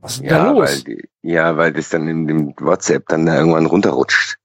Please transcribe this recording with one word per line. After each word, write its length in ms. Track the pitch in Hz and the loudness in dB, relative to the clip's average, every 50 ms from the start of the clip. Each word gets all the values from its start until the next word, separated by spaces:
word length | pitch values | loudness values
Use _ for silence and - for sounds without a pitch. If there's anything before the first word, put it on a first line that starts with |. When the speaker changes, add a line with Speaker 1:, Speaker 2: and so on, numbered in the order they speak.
Speaker 1:
Was 120 | - - 113 | -12 -12 -12
ist 60 | 131 | -10
denn 60 | 135 - | -2 0
da 80 | 165 | 2
Speaker 2:
Ja, 140 | 156 160 254 | 2 4 4
Speaker 1:
los? 80 | 294 247 - 69 | 2 2 2 0
Speaker 2:
weil 120 | 69 69 | -2 -6
die, 260 | 64 - 55 50 - - _ _ | -8 -12 -14 -14 -14 -20 _ _
ja, 340 | - 82 85 82 80 82 82 | -6 -2 0 2 2 2 2
weil 160 | 78 82 82 | 2 0 0
das 160 | 73 76 76 - | 0 -4 -6 -4
dann 180 | - 82 76 80 | -4 -2 -2 -2
in 180 | 80 82 80 76 | -2 -2 -2 0
dem 260 | 78 80 76 71 - - | 0 -2 -2 -2 -6 -4
WhatsApp 480 | 73 71 90 - - - 80 67 - _ | 0 0 0 0 0 -2 -2 -2 -2 _
dann 180 | 80 80 82 | -2 0 2
da 100 | 82 80 | 2 2
irgendwann 300 | - 78 82 82 80 80 | 2 2 2 4 2 2
runterrutscht. 720 | 76 80 92 - 104 71 64 67 - - - - - - _ _ | 2 2 2 2 2 0 0 0 0 0 -2 -2 -4 -8 _ _